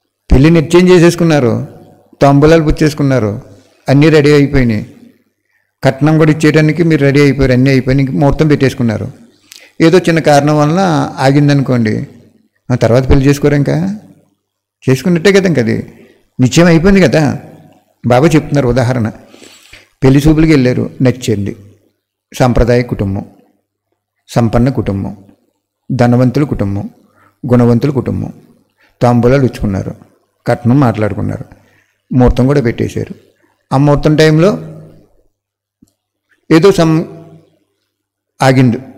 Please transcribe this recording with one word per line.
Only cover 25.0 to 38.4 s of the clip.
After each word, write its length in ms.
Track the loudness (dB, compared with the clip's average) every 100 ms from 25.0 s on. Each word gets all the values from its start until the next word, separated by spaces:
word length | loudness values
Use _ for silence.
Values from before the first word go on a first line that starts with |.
| -8 -12 -20 _ _ _ _ _ -8
ధనవంతుల 520 | -2 0 2 0 -2
కుటుంబం, 460 | -4 -4 -6 -6 -10 _ _ _ _ _ -2
గుణవంతుల 380 | 0 2 0 -2
కుటుంబం. 420 | -4 -6 -6 -8 -14 _ _ _ _ _ -2
తాంబూలాలు 400 | 0 2 2 2
ఇచ్చుకున్నారు, 520 | 0 -4 -6 -6 -8 -14 _ _ _ _ -6
కట్నం 340 | -4 0 2
మాట్లాడుకున్నారు, 640 | 0 -2 -4 -6 -8 -10 -14 -20 _ _ _ _ -6
ముహూర్తం 340 | 0 2 2 0
కూడా 140 | 0
పెట్టేశారు. 540 | -2 -4 -6 -8 -10 -14 _ _ _ _ -4
ఆ 40 | 0
ముహూర్తం 400 | 0 2 0 2
టైంలో 420 | 2 2 0 -2 -10 -20 -20 -20 _ _ _ _ _ _ _ _ _ _ _ _ _ _ -2
ఏదో 180 | 0 2
some 340 | 2 0 -2 -4 -14 -20 -20 _ _ _ _ _ _ _ _ _ -4